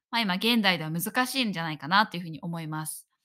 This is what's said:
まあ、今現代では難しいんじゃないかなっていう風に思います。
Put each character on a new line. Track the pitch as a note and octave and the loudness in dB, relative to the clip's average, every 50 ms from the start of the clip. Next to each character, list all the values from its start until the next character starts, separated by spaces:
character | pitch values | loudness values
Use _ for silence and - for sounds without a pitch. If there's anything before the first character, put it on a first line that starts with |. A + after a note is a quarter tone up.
| _ _ | _ _
ま | A#3 A#3 | -2 0
あ、 | |
今 | A3+ F#3+ F3+ | 2 2 0
現 | F#3+ G#3+ A#3 A#3+ A3+ | 2 2 4 4 4
代 | G3+ F#3+ F3+ D#3+ | 6 4 4 2
で | D#3 | 0
は | D#3 | -2
難 | D#3+ E3+ - G#3+ - B3+ B3+ | -4 -2 -4 -2 0 0 0
し | - - | 0 0
い | C4+ B3 | -2 0
ん | G#3 | 0
じ | F3 E3 | -2 -2
ゃ | |
な | E3 D#3 | -4 -4
い | D3+ - | -4 -6
か | C#3 C#3 | -2 2
な | F#3 G#3 | 4 4
っ | A3 - | 4 2
て | - | -2
い | F3 | -8
う | |
風 | F3+ D#3+ | -8 -8
に | D#3 - | -10 -8
思 | - E3+ E3+ E3 | -8 -8 -6 -6
い | D#3+ | -6
ま | D#3 D#3 D#3 D#3 | -6 -6 -6 -6
す。 | - - - - _ _ _ | -8 -10 -12 -14 _ _ _